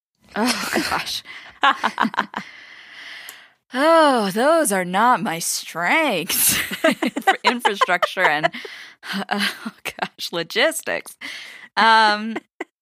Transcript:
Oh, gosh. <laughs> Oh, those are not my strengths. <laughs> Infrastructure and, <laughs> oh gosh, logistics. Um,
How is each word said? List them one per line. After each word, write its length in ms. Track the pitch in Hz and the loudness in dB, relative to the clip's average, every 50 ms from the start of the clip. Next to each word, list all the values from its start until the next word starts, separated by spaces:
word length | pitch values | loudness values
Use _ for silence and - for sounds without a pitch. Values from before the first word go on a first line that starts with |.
| _ _ _ _ _ - - | _ _ _ _ _ -8 -4
Oh, 340 | 202 220 247 226 202 - - - - - - | -2 0 0 0 -2 -4 -2 -2 -2 -2 -2
gosh. 340 | - - - - - - - - - - - - - - | -2 -4 -4 -6 -8 -10 -10 -14 -18 -20 -20 -20 -6 0
<laughs> 680 | - 277 - - - - - - - 208 - - - - - - - - - - - - - - - - - - - - - - - - - - - _ _ _ _ _ | 0 0 0 0 -2 -4 -2 -2 -2 -2 -2 -4 -6 -4 -8 -12 -12 -14 -18 -20 -20 -20 -20 -20 -20 -20 -20 -20 -18 -18 -18 -18 -18 -18 -20 -20 -20 _ _ _ _ _
Oh, 600 | - 254 294 320 330 320 311 285 262 240 208 190 | -2 2 4 6 6 6 6 6 6 4 2 0
those 400 | 175 220 254 294 339 330 302 220 | 0 2 4 4 4 4 4 2
are 120 | 202 190 180 | 2 0 0
not 360 | 175 180 196 226 247 247 185 | 0 2 4 4 4 4 2
my 160 | 170 - 160 | 0 -2 -4
strengths. 1200 | 165 - - - - - - - 160 175 180 269 320 320 277 208 165 160 - - 151 - - - - - - 196 - - | -4 -4 -4 -4 -6 -8 -8 -6 -2 0 2 2 2 2 2 0 -2 -2 -2 -2 0 2 2 0 0 -2 -4 -2 0 2
<laughs> 600 | 320 247 - - 247 - 277 - - 226 - - | 2 2 0 -2 -4 -4 -2 0 0 0 2 0
Infrastructure 800 | 220 247 240 - - 202 196 - - 175 175 - - - 196 180 | 0 0 2 0 -2 0 0 2 2 2 2 0 -2 0 0 2
and, 260 | 165 151 151 156 170 - 247 - - - - - | 2 2 2 0 -2 -4 -8 -14 -16 -16 -18 -20
<laughs> 460 | - - _ - - - 196 - - | -20 -20 _ -12 -8 -8 -6 -6 -4
oh 440 | - 202 202 208 - - - 214 - _ - | -4 -2 -2 -4 -6 -8 -12 -14 -12 _ -12
gosh, 480 | - - - - - _ - - - | -12 -8 -8 -8 -8 _ -10 -10 -8
logistics. 840 | - 170 165 170 - 208 262 320 311 - - - - - - - - - - - - - - - - - - - - | -6 -6 -6 -4 0 0 0 0 0 -4 -6 -4 -6 -6 -6 -10 -16 -16 -14 -14 -14 -14 -16 -18 -20 -20 -20 -4 0
Um, 580 | 202 208 226 226 220 220 214 208 208 214 226 226 - - _ _ - - - _ _ | 2 4 6 6 6 6 4 2 0 -4 -6 -8 -10 -12 _ _ -14 -14 -14 _ _